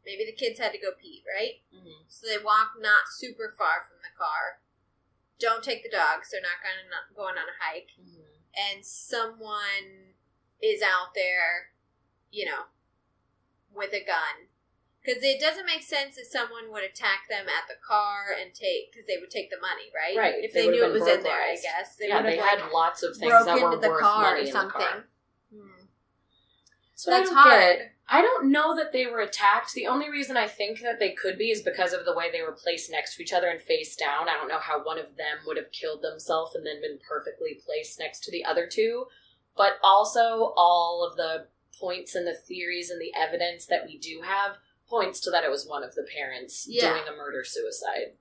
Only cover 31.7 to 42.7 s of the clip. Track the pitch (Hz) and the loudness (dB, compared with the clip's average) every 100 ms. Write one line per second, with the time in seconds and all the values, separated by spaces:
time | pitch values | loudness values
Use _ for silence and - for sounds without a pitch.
31.7 | 175 180 175 175 170 170 165 160 151 - | 0 0 0 -2 -2 -2 -2 -6 -6 -4
32.7 | 170 - 156 - - 165 180 175 165 - | -4 -4 -6 -6 -10 -2 0 0 -4 -2
33.7 | 160 156 - 151 143 151 151 143 156 160 | -2 -2 -4 -4 -2 -2 -4 -4 -6 -2
34.7 | 147 151 160 151 - 151 151 151 156 - | -4 -4 -8 -10 -10 -8 -8 -8 -8 -8
35.7 | - 160 151 160 156 - 160 160 170 151 | -10 -8 -6 -8 -8 -4 -2 -2 -8 -10
36.7 | 147 151 143 - 147 151 - 156 147 - | -10 -10 -12 -10 -10 -10 -10 -10 -10 -8
37.7 | 151 156 - 156 - - 175 160 170 170 | -8 -8 -12 -12 -12 -10 -6 -2 -2 -2
38.7 | - 226 240 254 _ _ _ _ - 196 | 0 0 -2 -10 _ _ _ _ 2 2
39.7 | - 196 196 214 240 233 226 220 - 175 | 6 8 8 6 4 2 2 2 6 6
40.7 | 175 170 175 170 - 160 160 160 _ _ | 6 4 0 -4 -2 -2 -4 -8 _ _
41.7 | _ 185 180 185 185 175 160 - 180 175 | _ -6 -6 -4 -4 -4 -6 -10 -8 -6